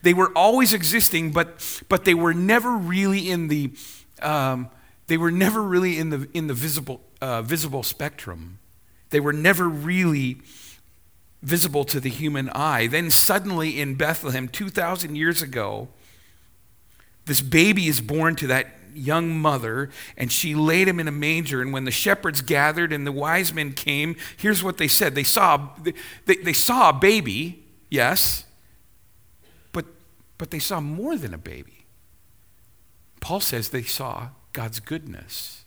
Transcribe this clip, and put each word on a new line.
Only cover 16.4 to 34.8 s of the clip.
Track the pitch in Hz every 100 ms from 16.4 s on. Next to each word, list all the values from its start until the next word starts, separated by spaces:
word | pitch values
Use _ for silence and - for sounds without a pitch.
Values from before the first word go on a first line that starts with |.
| - _ _ _ _ _ - _ -
this | 139
baby | 135 160 185 208 170
is | 131
born | 113 151 160 160
to | 139
that | 131 131 - 95 147
young | 135 160 170 160
mother, | 151 139 113 117 139 - - -
and | 123
she | - 170
laid | 151 156 165 190
him | 180
in | 160
a |
manger. | 147 147 160 151 135
And | 127
when | 135
the | 131
shepherds | 120 202 202 185 139
gathered | 127 147 147 156 170
and | 151 143
the |
wise | 139 147 170 175
men | 160 147
came, | 139 - 143 151 165 - -
here's | 208 202
what | 185 -
they | 151
said. | - 180 139
They |
saw, | 139 - 190 147 143 -
they, | 160 165 - - -
they, | 185
they | 170
saw | 156 - 247 196
a |
baby, | 139 190 220 135 101 156 180 - - _
yes, | 135 120 185 - - - _ _ _ _ _ _ _ _ _ - - _
but, | 170 - - _ _ - _
but | 160
they | 160
saw | - 180
more | 147 160 254 311
than | 131
a | 80
baby. | - 67 - - - _ _ _ _ _ - _ _ _ _ _ _ _
Paul | - 190
says | - 120 104
they | 131
saw | 113 - 131 95 123 - _
God's | - 113
goodness | 110